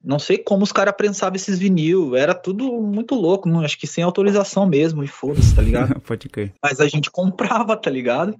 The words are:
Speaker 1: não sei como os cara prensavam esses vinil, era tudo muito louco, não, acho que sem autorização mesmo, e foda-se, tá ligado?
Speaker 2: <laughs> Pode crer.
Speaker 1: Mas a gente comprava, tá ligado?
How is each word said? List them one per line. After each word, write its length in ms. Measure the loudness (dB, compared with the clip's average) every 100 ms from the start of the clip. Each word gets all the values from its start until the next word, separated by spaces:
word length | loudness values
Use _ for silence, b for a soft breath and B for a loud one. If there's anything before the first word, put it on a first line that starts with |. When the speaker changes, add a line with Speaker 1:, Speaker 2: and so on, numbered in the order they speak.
Speaker 1:
não 160 | -4 -4
sei 180 | 0 -2
como 260 | 0 0
os 80 | 2
cara 220 | 2 0
prensavam 420 | 0 -2 0 -4 -4
esses 220 | -4 -2
vinil, 580 | 2 2 2 2 2 2
era 200 | 2 0
tudo 360 | -4 -4 -4
muito 420 | -4 -4 -4 -2 0
louco, 340 | 2 0 2
não, 120 | 0
acho 180 | -2 -6
que 80 | -8
sem 160 | -2
autorização 640 | -2 0 2 2 0 0 2
mesmo, 360 | 2 2 -2
e 40 | -6
foda-se, 480 | -8 -4 4 6 6
tá 80 |
ligado? 360 | 4 2 0 -2
Speaker 2:
<laughs> 40 | -4
Pode 240 | -8 -8
crer. 240 | -8 -8 -4
Speaker 1:
Mas 180 | -4 2
a 80 | 2
gente 220 | 2 -4
comprava, 640 | -2 -2 0 -2 0 0 -2
tá 140 | -2
ligado? 460 | -2 -2 0 -2 -2